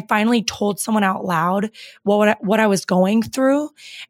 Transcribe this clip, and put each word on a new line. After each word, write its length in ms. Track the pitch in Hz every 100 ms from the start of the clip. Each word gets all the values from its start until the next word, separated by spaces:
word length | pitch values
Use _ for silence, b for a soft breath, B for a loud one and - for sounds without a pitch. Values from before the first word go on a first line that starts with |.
| 220
finally 340 | 214 220 240
told 380 | - - 208 202
someone 240 | - 220
out 220 | 196 - -
loud 440 | 165 170 196 214 B B B
what, 140 | 202 208
what 120 | 208
I, 60 | 214
what 200 | 185 220
I 80 | 214
was 180 | 196 -
going 360 | 185 185 220
through, 480 | 226 - 262 285 302 - B B B